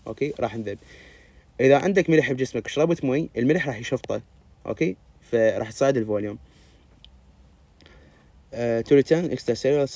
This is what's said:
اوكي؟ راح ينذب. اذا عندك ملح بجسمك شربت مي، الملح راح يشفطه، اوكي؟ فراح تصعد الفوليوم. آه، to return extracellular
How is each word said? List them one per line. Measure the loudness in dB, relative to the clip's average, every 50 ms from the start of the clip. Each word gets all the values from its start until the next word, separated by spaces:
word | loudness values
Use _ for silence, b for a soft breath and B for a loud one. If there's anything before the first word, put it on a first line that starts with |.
| _
اوكي؟ | -14 -8 -6 -6 -6 -4 -4
راح | -6 -6 -6
ينذب. | -6 -8 -8 -10 -10 B B B B B B B B B B B B B B _ 2
اذا | 4 4 4
عندك | 4 2 2 0 2 2 4
ملح | 4 4 4 2
بجسمك | 0 -2 -4 -4 -4 -6 -8 -4
شربت | -2 0 0 0 0 -2 -2
مي، | -2 -2 -2 -2 -4 -4
الملح | -2 0 0 0 0 -2
راح | -4 -6 -8
يشفطه، | -6 -6 -6 -6 -4 -6 -8 -8 -8 _ _ _ _ _ -20 _ -10
اوكي؟ | -10 -4 -2 -2 -4 -4 -6 _ -20 _ _
فراح | -6 -2 2 4 4 4 2 0 -4 -8
تصعد | -2 0 2 2 2
الفوليوم. | 2 0 -2 -2 -2 -4 -6 -8 -12 b b b b b b b b b b _ _ -20 -20 -20 _ _ _ _ _ _ _ _ _ _ _ _ b b b b b b b b b b b b -20 _ _ -8
آه، | -4 -2 0 0 -2
to | 4 6 6 6
return | 6 4 2 0 2 -2
extracellular | -6 -4 -2 -4 -2 0 0 0 2 2 0 -2 -2